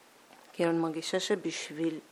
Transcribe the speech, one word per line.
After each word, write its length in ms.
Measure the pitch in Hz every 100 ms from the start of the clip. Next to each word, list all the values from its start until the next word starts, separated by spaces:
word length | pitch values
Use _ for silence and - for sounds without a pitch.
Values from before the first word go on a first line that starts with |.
| - - - - -
כאילו, 180 | - 170
אני 80 | 165
מרגישה 420 | 165 160 - 185
שבשביל, 760 | - 202 165 - - 151 165 156 -